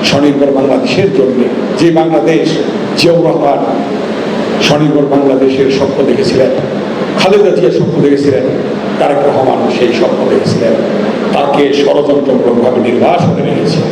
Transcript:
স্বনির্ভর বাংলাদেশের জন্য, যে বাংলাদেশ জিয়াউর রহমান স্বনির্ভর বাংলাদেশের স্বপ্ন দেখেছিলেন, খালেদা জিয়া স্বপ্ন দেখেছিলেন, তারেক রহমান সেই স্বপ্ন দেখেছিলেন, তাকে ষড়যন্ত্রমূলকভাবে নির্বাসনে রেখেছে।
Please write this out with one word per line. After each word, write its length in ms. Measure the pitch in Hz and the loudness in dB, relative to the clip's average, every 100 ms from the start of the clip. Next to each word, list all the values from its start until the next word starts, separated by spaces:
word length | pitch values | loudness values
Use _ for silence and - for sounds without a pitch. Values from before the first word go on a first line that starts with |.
স্বনির্ভর 480 | - 143 147 135 139 | 0 2 2 2 0
বাংলাদেশের 600 | 135 135 123 - 185 196 | 2 0 0 0 0 0
জন্য, 300 | 196 - - 214 - - 185 | 2 0 0 -2 -2 -4 0
যে 120 | 170 | 2
বাংলাদেশ 580 | 165 165 160 160 160 - - - - - - | 2 2 0 2 0 0 -2 -2 -4 -4 0
জিয়াউর 280 | 170 170 165 | 2 2 2
রহমান 320 | 160 147 135 135 135 - - - - - - - - | 0 0 0 -2 -4 -4 -4 -4 -4 -4 -4 -4 -2
স্বনির্ভর 440 | - 147 151 147 139 | 0 2 2 2 2
বাংলাদেশের 680 | 139 139 127 135 135 131 | 2 2 2 0 2 0
স্বপ্ন 320 | - - - - | 2 0 0 0
দেখেছিলেন, 440 | - - - - - - - - - - - | 0 0 2 0 0 -4 -6 -6 -6 -4 0
খালেদা 300 | 190 202 196 | 2 4 4
জিয়া 220 | - 180 | 2 2
স্বপ্ন 300 | - - 139 | 2 0 2
দেখেছিলেন, 420 | 139 143 143 - - - - - - - | 2 2 2 0 -2 -2 -4 -6 -6 -2
তারেক 180 | 143 143 | 0 2
রহমান 540 | 139 135 127 120 120 120 | 0 0 -2 -2 -2 0
সেই 140 | 120 | 0
স্বপ্ন 360 | 120 - 104 104 | 0 0 0 0
দেখেছিলেন, 440 | - - - - - - - - - - | 0 0 0 0 0 -2 -2 -2 -2 -2
তাকে 400 | 139 143 139 143 | -2 0 2 2
ষড়যন্ত্রমূলকভাবে 1160 | 143 143 147 143 143 131 120 120 117 123 123 120 | 2 2 2 2 0 2 0 2 2 0 0 0
নির্বাসনে 580 | 120 - 170 165 165 - | 0 0 2 0 0 -2
রেখেছে। 300 | 165 - - 156 | -2 -2 -2 -2